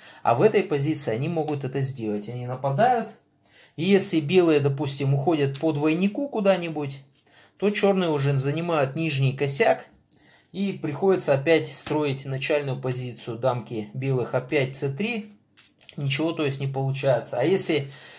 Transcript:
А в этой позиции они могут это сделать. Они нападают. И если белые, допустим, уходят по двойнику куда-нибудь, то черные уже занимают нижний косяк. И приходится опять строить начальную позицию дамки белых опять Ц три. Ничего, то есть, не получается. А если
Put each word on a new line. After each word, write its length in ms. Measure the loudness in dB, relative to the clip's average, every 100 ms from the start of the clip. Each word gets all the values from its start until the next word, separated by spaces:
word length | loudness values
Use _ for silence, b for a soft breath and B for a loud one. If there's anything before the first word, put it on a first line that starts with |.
| B B
А 140 | 2 4
в 80 |
этой 180 | 4 4
позиции 500 | 0 0 0 -2 -2
они 160 | -2 -2
могут 360 | -4 -4 -4
это 180 | -4 -4
сделать. 480 | -4 -4 -4 -4 -6
Они 160 | -8 -8
нападают. 640 | -4 -2 2 4 4 -2 -10 _ _ b b b -4
И 80 |
если 360 | 4 4 4 0
белые, 400 | 4 4 6 6
допустим, 560 | 2 0 -4 -2 0 2
уходят 440 | 2 2 0 0
по 120 | -2
двойнику 560 | 0 2 2 0 -2 -4
куда-нибудь, 720 | 0 2 2 0 -6 -8 -10 -18 b b b b -4
то 140 | -2
черные 400 | 2 2 4 2
уже 260 | 2 2 2
занимают 580 | 0 -2 0 0 0 0
нижний 380 | -2 0 0
косяк. 540 | 0 -2 2 2 2 -4 _ _ b b b b
И 220 | -4 -4
приходится 600 | -2 -6 0 2 2 2
опять 400 | 2 4 2 2
строить 520 | -6 -2 0 0 -2 -6
начальную 540 | -6 0 0 0 -4
позицию 600 | -4 -4 -6 -10 -10 -2
дамки 500 | 0 0 -4 -8 -8 -4
белых 400 | -2 0 0 -2
опять 420 | 0 0 0 -2
Ц 120 | -6
три. 440 | -4 -4 -4 -8 -16 _ -20 -20 _ -18 -8
Ничего, 360 | -4 -2 -2
то 140 | -2 -2
есть, 140 | -2
не 80 | -4
получается. 720 | -4 -4 0 2 2 0 -2
А 40 |
если 480 | 0 2 2 0 -2 B B